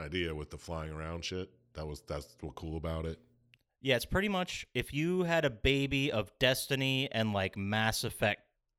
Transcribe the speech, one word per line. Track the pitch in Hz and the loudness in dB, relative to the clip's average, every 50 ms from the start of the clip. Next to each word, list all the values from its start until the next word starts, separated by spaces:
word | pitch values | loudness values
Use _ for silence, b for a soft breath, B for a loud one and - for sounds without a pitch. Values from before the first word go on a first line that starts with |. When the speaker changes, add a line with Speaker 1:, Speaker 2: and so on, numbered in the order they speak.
Speaker 1:
idea | 80 73 78 92 85 82 | -8 -4 -2 -2 -2 -2
with | 78 76 76 - | -2 -6 -8 -10
the | - 76 | -12 -14
flying | - - 85 80 78 78 | -10 -6 -6 -6 -6 -6
around | 78 78 78 80 85 85 85 | -6 -8 -6 -6 -6 -6 -6
shit. | - 92 92 92 - - _ _ _ - | -6 -6 -6 -6 -8 -12 _ _ _ -10
That | 78 78 76 | -8 -8 -8
was, | 76 73 | -8 -10
that's | - - 76 73 71 - - - | -8 -8 -8 -8 -8 -10 -14 -12
what | - 76 - | -12 -10 -10
cool | - - 80 78 | -8 -8 -6 -6
about | 82 76 82 80 80 80 | -4 -4 -4 -4 -2 -4
it. | 82 80 - _ _ _ _ _ _ _ _ _ _ _ _ | -4 -6 -8 _ _ _ _ _ _ _ _ _ _ _ _
Speaker 2:
Yeah, | - 131 123 | 0 2 2
it's | 117 - | 2 0
pretty | - - 185 196 214 | 0 0 0 2 2
much, | 196 185 180 - - - - - - | 0 0 -2 -2 -6 -8 -8 -6 -4
if | 123 117 - - | -4 -4 -2 -2
you | 143 156 170 185 185 180 | 0 0 2 2 2 2
had | 170 170 165 151 | 2 2 4 2
a | 139 | 2
baby | 113 101 - 135 139 139 139 131 139 135 135 147 | 2 2 4 4 4 4 2 2 2 0 0 2
of | - - 104 - - - | 2 0 -2 -2 0 4
Destiny | 131 127 131 - - - 139 135 135 135 131 131 135 - | 4 4 4 4 2 0 0 2 2 2 2 2 0 0
and, | - 113 110 110 | 0 2 2 2
like, | 104 98 95 92 - | 2 2 2 0 0
Mass | 98 98 101 107 107 110 110 107 - - | -2 -2 0 2 2 4 2 2 0 -2
Effect, | 110 - - - 104 101 - _ _ _ _ _ _ _ | -4 -2 2 2 2 2 0 _ _ _ _ _ _ _